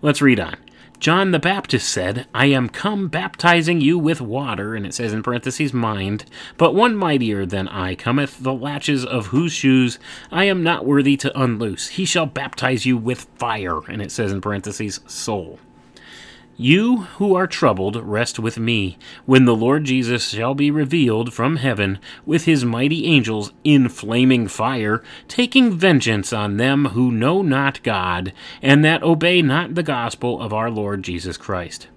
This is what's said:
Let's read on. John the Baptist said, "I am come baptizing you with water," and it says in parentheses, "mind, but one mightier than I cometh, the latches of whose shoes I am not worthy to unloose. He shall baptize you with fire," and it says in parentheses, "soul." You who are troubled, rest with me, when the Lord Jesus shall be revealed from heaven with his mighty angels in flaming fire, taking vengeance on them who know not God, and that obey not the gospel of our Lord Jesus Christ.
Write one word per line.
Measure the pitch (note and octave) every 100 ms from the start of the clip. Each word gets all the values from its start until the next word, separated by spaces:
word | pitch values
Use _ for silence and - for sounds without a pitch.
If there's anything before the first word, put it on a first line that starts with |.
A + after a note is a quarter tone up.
Let's | D3 C#3+
read | C#3+ A#2
on. | E2 - - _ - _
John | - F3 G3
the | E3+
Baptist | E3+ G3 - B2 -
said, | - F2+ A#2 -
"I | - C3+
am | C3+ B2
come | - G3+ G#3 F#3+
baptizing | D#3+ E3+ - F3 E3+ D#3+ F3
you | C#3+ F3
with | D#3 D#3+
water," | A#2+ A#2 C#3 G2+ G2+
and | A2 G2
it |
says | - A#2
in | G#2+
parentheses, | G#2+ B2 C3 B2 D3
"mind, | B2+ A2+ G#2 F#2+ G#2 - - - -
but | E3
one | F3 A#3+ G#3+
mightier | F#3 C#3+ A#2 G2+
than | F#2+ G2 F#2+
I | G2+ F2+
cometh, | F#2 - C3 C#3 -
the | C3
latches | C3 C3 D3 D3 C#3+
of | B2+ B2+ G2
whose | B2 E3+
shoes | - C3+ C3 B2 - - - -
I | D#3+
am | G3 F#3
not | E3 D3 B2
worthy | C#3+ C#3 C#3
to | C#3 -
unloose. | C3 A2 A2+ F#2 -
He | - F#3
shall | F3 D#3
baptize | - C#3 - C3 B2+ A2+
you | B2
with | A2 B2 - _
fire," | A#2+ A2 F#2 D#2+ -
and | -
it | G#2
says | - G#2+
in | G2
parentheses, | G#2 G2+ F#2+ G2+ G#2+ - -
"soul." | - - G#2+ E2 E2+ _ _ _ - - - - - - _
You | B2 E3+ A3+ B3 F3+ -
who | G3+
are | F#3 F#3
troubled, | - D3 F#2+ F#2+ A2+
rest | A2+ G#2 A#2+ -
with | A2+ A2+
me, | A2+ A#2 G2 F2 - -
when | - C3 B2+
the | A2+
Lord | A2+ D3
Jesus | D3 C3 A#2 A#2+ -
shall | G#2 A#2
be | C#3 D3
revealed | D3+ C#3 E3 C3 A2 A#2+
from | - A#2+ D#3+
heaven | C3+ G#2+ G2+ F#2+ - - -
with | D#3
his | D#3+ D#3 B2
mighty | A#2 C#3 D#3+ C3+
angels | D3+ A2+ A2 G2+ -
in | D3+ C#3+ B2
flaming | - G#2 A#2 B2+ B2+ G#2+
fire, | - A2+ B2+ G#2+ G#2+ - - -
taking | - B3 C4+ B3
vengeance | F3+ F#3 D3 A#2 A2 F#2+
on | A2+ G#2 G2+
them | B2 C#3 C#3
who | G2+ B2+
know | A#2 B2 F#3
not | F#3+ C3+ C#3 -
God, | - G2+ F2+ F2 F2+ - - -
and | C3 C#3+
that | D#3 E3
obey | D#3 E3 E3+ F3+
not | D#3 C#3 F3
the | E3+
gospel | D#3 C3 A#2 - B2 A#2
of | A#2
our | G#2+ A2+
Lord | A2 G2+ G2+
Jesus | F#2 F2 F2+ E2+
Christ. | - F#2+ E2+ - -